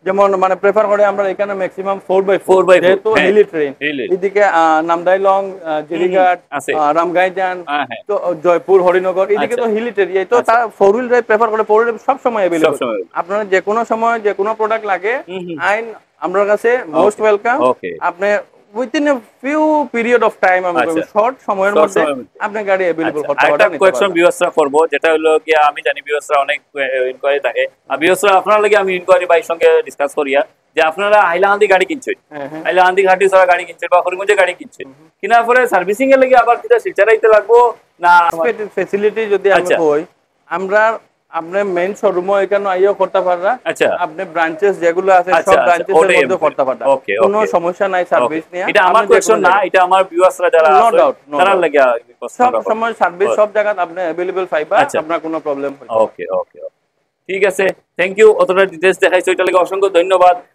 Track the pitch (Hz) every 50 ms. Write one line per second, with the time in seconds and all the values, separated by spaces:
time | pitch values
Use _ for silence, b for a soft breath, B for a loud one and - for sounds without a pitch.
0 | _ 180 190 202 202 196 196 185 185 185 185 180 196 202 190 214 214 202 208 202
1 | 208 202 196 202 202 190 185 185 202 202 202 190 185 180 - - 190 196 196 196
2 | - - 185 190 196 196 196 180 - - 185 190 180 175 185 170 160 180 190 190
3 | - 220 220 - 151 180 202 214 202 - - 160 147 139 131 _ 139 147 151 135
4 | 117 98 180 190 180 196 185 208 208 190 165 165 165 165 160 156 160 170 170 175
5 | 175 180 185 196 196 196 190 196 196 190 180 185 170 160 156 156 151 151 170 160
6 | 180 180 180 185 185 180 180 175 _ _ - 139 - - 131 156 151 147 151 165
7 | 170 180 165 180 185 190 175 190 185 185 180 180 170 - 143 147 - 123 117 107
8 | - - 202 190 - 175 175 160 147 175 175 170 170 180 196 190 180 180 175 185
9 | 185 185 175 185 190 190 202 214 143 - 240 240 247 226 208 214 226 240 202 202
10 | 190 175 185 190 190 185 240 240 240 226 226 240 240 - - _ 196 196 202 240
11 | 254 233 247 247 226 - 220 214 240 220 214 220 214 214 214 214 233 233 226 208
12 | - - 277 269 - 254 233 214 190 180 170 160 156 160 143 135 139 120 113 101
13 | 90 _ - 156 165 170 196 208 214 190 185 185 170 196 208 233 226 - 233 226
14 | 226 233 233 233 208 208 190 - 196 214 220 220 220 214 220 220 214 208 190 175
15 | 180 214 247 285 - - 180 190 180 180 165 147 170 185 202 220 226 226 208 -
16 | _ _ _ _ 147 160 180 196 202 196 214 208 - 233 240 254 226 165 151 156
17 | 180 208 208 - 214 220 208 202 208 233 247 - 127 127 123 _ - 90 82 78
18 | - 175 175 175 196 208 208 196 - _ _ _ _ _ 202 220 262 247 - 311
19 | 294 294 277 240 214 _ _ _ - 269 294 311 311 311 311 302 294 - - 233
20 | 226 240 247 233 220 214 - _ - 185 185 185 185 180 175 - - 170 165 160
21 | 175 - _ 214 214 247 269 _ _ - 208 190 190 202 208 156 156 - 190 180
22 | - 147 143 127 240 _ _ - 202 214 202 220 208 196 190 190 185 175 160 160
23 | 160 156 147 151 139 143 143 135 139 160 147 147 - - 165 139 190 190 175 -
24 | 196 196 175 165 175 175 175 - 180 170 - 165 151 139 135 151 160 160 147 139
25 | - 165 160 156 160 160 156 156 _ 156 156 151 151 147 147 156 160 156 139 143
26 | 143 143 147 147 - - 151 143 139 139 147 143 _ _ _ 143 135 131 131 131
27 | 127 127 127 127 - 139 143 143 - 123 113 123 131 135 _ _ _ _ 135 139
28 | 156 175 185 180 - 202 190 185 180 196 214 214 208 208 208 208 190 190 185 180
29 | 175 180 185 180 180 170 170 165 165 - 170 165 170 160 160 160 156 135 - -
30 | 143 139 - 147 147 139 135 139 156 - _ _ _ _ _ 151 160 160 156 185
31 | 202 208 208 208 196 175 170 180 196 196 202 202 208 196 190 185 185 185 165 135
32 | - 117 - _ _ _ 151 147 139 135 156 156 160 - 175 185 180 185 180 190
33 | 196 185 185 185 196 190 190 190 185 175 175 175 175 170 165 _ 170 170 180 180
34 | 170 180 180 180 202 202 208 190 185 180 170 _ 143 123 _ _ - 135 135 143
35 | 156 _ _ _ - 202 233 233 226 214 247 254 247 240 220 185 175 185 208 202
36 | 269 269 269 262 262 254 254 247 220 233 240 240 - 220 240 220 - 190 - -
37 | 202 220 226 220 226 220 220 208 202 202 233 240 247 233 - - _ _ _ _
38 | 170 175 175 175 170 165 165 165 160 240 220 208 214 190 _ 202 185 - - 202
39 | 208 214 202 220 220 208 202 190 190 196 190 175 180 180 151 - 165 151 147 151
40 | 175 _ _ _ _ _ _ _ _ _ 160 175 190 190 202 214 220 226 226 208
41 | _ _ _ _ _ _ 147 165 160 165 180 196 202 202 180 175 175 190 202 -
42 | - 202 180 180 180 190 202 196 196 190 202 202 202 196 185 180 190 202 196 196
43 | 190 180 - 190 180 180 180 175 180 202 247 254 _ 165 156 - 156 120 92 -
44 | 175 165 156 170 190 175 156 170 165 160 160 156 202 202 190 165 165 170 165 180
45 | 185 196 190 180 170 180 185 165 - 196 175 143 127 180 175 170 170 - 190 160
46 | 170 190 175 160 143 127 185 170 156 147 139 - 139 131 127 113 120 139 139 131
47 | - - 98 107 160 196 202 214 214 - - 180 170 170 180 - 202 196 190 180
48 | 175 - 185 160 - - 151 160 160 _ - 180 190 - - 208 190 180 202 220
49 | 214 196 - 190 - - 220 208 - 180 185 208 196 170 - 190 180 180 185 190
50 | 190 185 170 175 185 185 180 - 180 175 165 165 160 156 151 147 - - 160 170
51 | 160 139 120 _ _ 143 147 147 180 196 190 180 175 160 143 147 131 127 117 120
52 | _ _ 120 _ 120 117 - - 247 247 240 220 208 - 214 220 233 233 220 -
53 | 214 175 175 175 196 226 220 208 214 208 202 214 208 208 208 185 175 165 165 185
54 | 185 165 156 170 180 185 190 185 185 180 175 156 156 156 190 226 269 269 - 170
55 | 156 156 170 160 156 160 160 156 147 151 143 139 139 139 139 139 123 113 117 110
56 | 110 107 _ - 87 85 95 92 87 _ _ 76 76 78 _ _ _ _ _ _
57 | _ _ _ _ _ - 185 196 190 196 185 - 190 185 180 _ _ _ _ -
58 | 180 196 190 202 220 220 208 - 180 180 185 190 196 190 170 156 175 190 190 -
59 | 190 170 175 185 - 190 185 180 185 185 185 185 175 170 190 196 196 196 196 254
60 | 220 190 190 180 180 180 180 180 - _